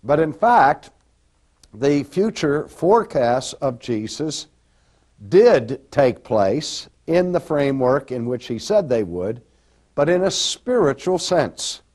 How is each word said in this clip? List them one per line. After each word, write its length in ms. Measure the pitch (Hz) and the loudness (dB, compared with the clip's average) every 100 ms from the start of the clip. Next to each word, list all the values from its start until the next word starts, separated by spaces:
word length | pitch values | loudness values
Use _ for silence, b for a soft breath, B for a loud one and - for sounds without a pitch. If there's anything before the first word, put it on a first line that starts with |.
but 160 | 110 147 | 0 0
in 140 | 160 | 0
fact, 560 | - 226 240 139 151 - _ _ _ _ _ _ _ _ | 0 2 4 4 2 -8 _ _ _ _ _ _ _ _
the 300 | 107 139 143 | -4 0 0
future 640 | 131 - 214 - 156 143 107 | -2 -2 -2 -2 -2 -2 -6
forecasts 840 | - 170 226 202 151 120 123 131 | -4 2 2 2 -2 0 -2 -4
of 260 | - 139 123 | -6 -6 -6
Jesus 680 | - 113 107 - 156 143 - _ _ _ _ _ _ _ 101 | -6 -6 -6 -8 -8 -8 -14 _ _ _ _ _ _ _ 2
did 500 | 170 240 175 113 135 _ | 6 6 6 2 -10 _
take 320 | - 135 - | 2 2 0
place 680 | - 113 98 123 - - - _ - | -2 0 2 0 -4 -12 -14 _ -2
in 260 | 170 180 | 0 0
the 80 | 175 | -2
framework 720 | - 151 139 135 127 139 139 | -2 0 0 2 2 0 -2
in 140 | 127 117 | -8 -6
which 220 | 123 - | -6 -6
he 100 | 113 | -10
said 320 | - 214 165 | 0 0 2
they 140 | 120 | -2
would, 380 | 98 87 92 120 _ _ _ _ _ | -2 -4 -6 -8 _ _ _ _ _
but 160 | - 147 | -2 0
in 140 | 180 | 2
a 80 | 185 | 0
spiritual 880 | - - - - 247 156 135 - 185 | -4 -6 -8 -2 0 0 0 -2 -2
sense. 640 | - 175 117 - - - _ | 0 0 0 -4 -10 -12 _